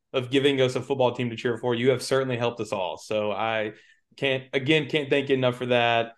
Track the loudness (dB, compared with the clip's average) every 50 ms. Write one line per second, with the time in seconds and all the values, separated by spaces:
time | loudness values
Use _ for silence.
0 | _ _ -4 -4 -2 0 2 4 4 4 4 4 2 2 2 -2 -4 -2 0 2
1 | 2 0 0 0 -4 -6 -4 -4 -4 -4 -2 -2 -2 -2 -2 0 2 2 2 2
2 | 0 0 0 0 0 0 -2 -2 -2 -2 -2 -4 -6 -6 -4 -4 -4 -4 -6 -8
3 | -8 -4 -2 -2 -2 -2 -2 -2 -2 -2 -2 -2 -4 -4 -8 -12 -20 _ _ _
4 | _ _ _ -4 -2 -2 -2 -2 -4 -4 -6 -4 0 2 2 2 2 0 -2 -2
5 | 0 0 0 0 2 2 2 2 2 2 0 0 0 2 2 4 4 4 2 2
6 | 0 -2 -6